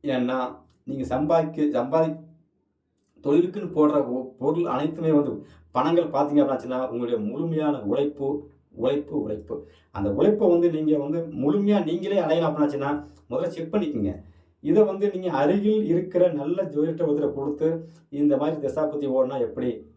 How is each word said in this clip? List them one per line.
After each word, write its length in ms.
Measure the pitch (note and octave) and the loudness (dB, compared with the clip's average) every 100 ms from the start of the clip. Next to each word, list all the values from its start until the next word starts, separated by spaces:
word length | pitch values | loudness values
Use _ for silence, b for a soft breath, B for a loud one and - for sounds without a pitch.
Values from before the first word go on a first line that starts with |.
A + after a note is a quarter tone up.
ஏன்னா 340 | D3 B2+ B2 B2+ B2 - _ _ | -2 -2 0 -2 -4 -10 _ _
நீங்க 200 | - C3+ | -10 -8
சம்பாதிக்க, 580 | A#2+ D3 D#3 E3 D#3 - D3 | -2 -2 2 2 2 0 0
சம்பாதி-, 460 | B2 C3 D#3+ D#3+ - - _ _ _ _ _ _ _ _ _ | 0 0 2 0 -2 -14 _ _ _ _ _ _ _ _ _
தொழிலுக்குன்னு 500 | C#3 D#3 F3+ G3+ F3+ | 2 2 2 -2 -4
போடுற 220 | D3+ D3+ D3 B2 | 2 4 4 0
ஒ-, 200 | B2+ B2+ - | -4 -6 -4
பொருள் 260 | C3+ E3 | -2 0
அனைத்துமே 480 | E3+ B2+ D3+ D#3+ E3 | 0 -2 -2 -2 2
வந்து 200 | D3 C#3+ G#2 B B _ | 2 2 -4 B B _
பணங்கள் 440 | B2+ D3 E3+ D#3+ | 0 2 2 2
பாத்தீங்க 280 | C#3 D3 D3 | 0 2 4
அப்படின்னாச்சுன்னா 460 | C3+ B2+ B2+ B2+ B2+ | 4 0 -2 -4 -4
உங்களுடைய 300 | A#2 A#2+ A#2 | -4 -2 -2
முழுமையான 640 | G#2 - E3 D#3 D3+ C#3 | -2 -4 -2 0 0 -2
உழைப்பு, 460 | G2+ B2 D3 C#3+ C3+ D3 - _ _ | -2 0 -2 -2 -4 -4 -8 _ _
உழைப்பு, 520 | - B2+ C#3+ D3 D3 | -4 -2 -2 -4 -6
உழைப்பு. 320 | - G#2 - - B B B | -4 -8 -8 -12 B B B
அந்த 160 | - - | -6 -2
உழைப்பை 400 | - G#3 - F3 | 2 2 4 4
வந்து 200 | E3+ E3+ | 4 4
நீங்க 280 | D#3 D#3 D3+ | 2 2 2
வந்து 220 | C#3+ E3 E3 | 0 -4 -4
முழுமையா 520 | - C#3+ G3+ G3+ G3+ | -2 0 2 4 2
நீங்களே 360 | D#3 E3+ F#3+ G3+ | 2 -4 0 0
அடையணும் 280 | D#3+ E3 D#3+ | 2 2 0
அப்படின்னாச்சுன்னா 420 | D3 D3 C#3+ C#3 D3 B B | 0 0 0 -2 -4 B B
முதல்ல 220 | _ - F3+ | _ -4 -4
செக் 280 | - D#3+ | -6 -4
பண்ணிக்கோங்க. 380 | G#3 E3+ A#2 G2 - b b b _ | -2 -2 -2 -4 -4 b b b _
இதை 180 | - G3 | 0 2
வந்து 280 | G#3+ G3 G3+ | 2 2 -2
நீங்க 200 | F#3 F#3 | -2 -4
அருகில் 560 | C3+ C#3+ G3+ G#3 G#3+ D3+ | 0 2 4 2 2 2
இருக்கிற 420 | E3+ F3+ F3 F3+ | 0 0 2 2
நல்ல 300 | D3+ C#3+ F#3 | 2 -4 -2
ஜோதிடத்தை 420 | F3 C#3+ D#3+ D#3+ | -2 -2 -2 0
ஒருத்தரை 280 | D#3+ C#3+ C#3+ | 0 0 0
கொடுத்து 360 | C#3 C#3+ D3 D#3+ E3 B B _ | -2 -6 -2 -2 -2 B B _
இந்த 280 | C#3+ D3 C3+ | 0 2 4
மாதிரி 200 | D3 D#3 | 2 -2
தசாபுத்தி 480 | C3+ D3+ D3+ D3 C#3 | -4 -2 -2 -2 -2
ஓடுனா 320 | C3 B2+ C#3 | 0 0 0
எப்படி 300 | A#2 - B2 A2+ - | -4 -2 -4 -6 -12